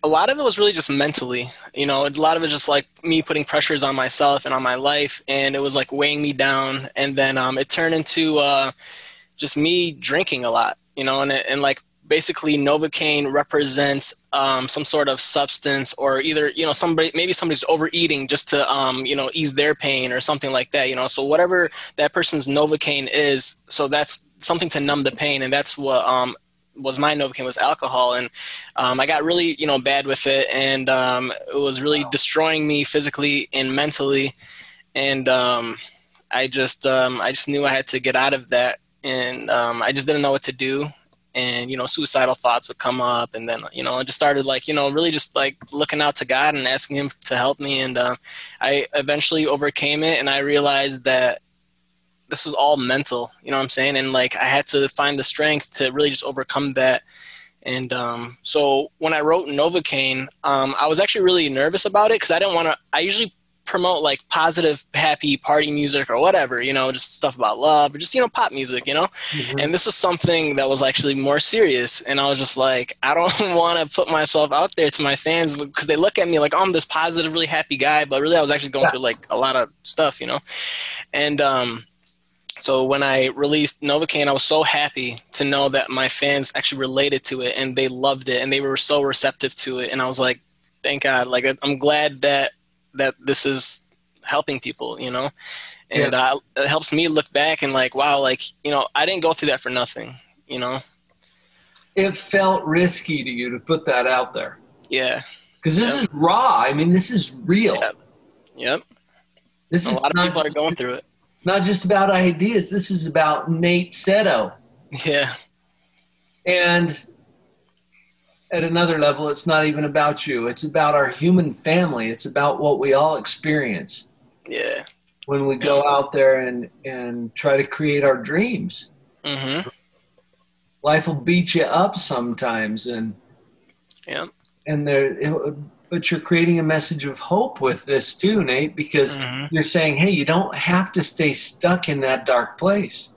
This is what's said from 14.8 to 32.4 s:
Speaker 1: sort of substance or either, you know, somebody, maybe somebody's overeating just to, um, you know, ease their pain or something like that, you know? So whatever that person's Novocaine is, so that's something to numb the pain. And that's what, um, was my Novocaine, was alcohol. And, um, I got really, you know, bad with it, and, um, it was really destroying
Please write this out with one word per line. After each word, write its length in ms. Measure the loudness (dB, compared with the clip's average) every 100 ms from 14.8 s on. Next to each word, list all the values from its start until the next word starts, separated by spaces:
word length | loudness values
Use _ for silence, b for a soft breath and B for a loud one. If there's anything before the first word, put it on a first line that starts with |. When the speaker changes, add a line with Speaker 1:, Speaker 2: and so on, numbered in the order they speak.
Speaker 1:
sort 240 | 0 0 0
of 140 | 2
substance 720 | 2 2 0 -2 -2 -2 -2 -2
or 220 | 0 0
either, 300 | 0 0 -2
you 160 | -2 0
know, 80 |
somebody, 360 | 2 2 2 0
maybe 180 | 0 0
somebody's 320 | 0 0 -2 0
overeating 580 | 0 0 0 0 0 0
just 220 | 0 2
to, 200 | 0 2
um, 360 | 0 0 -2 -2
you 100 | -2
know, 140 | -2
ease 200 | -2 -2
their 200 | 0 0 0
pain 360 | 0 -2 -2
or 80 | 0
something 320 | 0 0 0
like 200 | -2 0
that, 180 | 0 0
you 60 | -2
know? 120 | -2
So 160 | -2
whatever 460 | 2 4 4 2 0 B B -2
that 160 | 0
person's 360 | 2 0 0 0
Novocaine 600 | 2 2 2 0 -2 0
is, 500 | 0 2 2 0 -2 _
so 180 | -2 0
that's 380 | 0 0 -4 -6 _
something 280 | -2 0 -2
to 120 | -2
numb 220 | 0 0
the 80 | -2
pain. 300 | -2 -2 -2
And 120 | 0
that's 240 | 0 0 -2
what, 260 | 0 2 2
um, 300 | 2 0 -4 _ _ _ -8
was 240 | -6 0
my 160 | 0 0
Novocaine, 300 | -4 -4 -6
was 120 | 0
alcohol. 580 | 0 0 -2 2 2 0
And, 140 | -4 B B B B -2
um, 240 | 0 0
I 60 | 0
got 180 | 0
really, 320 | 2 2 0 0
you 100 | 0
know, 120 | 0
bad 260 | 0 0 0
with 220 | -2 0
it, 200 | 2 2
and, 360 | 0 0 0 0
um, 420 | 2 2 0 -2 -8 -6
it 40 | -2
was 240 | -2 -2
really 220 | 0 0 0
destroying 560 | -2 0 2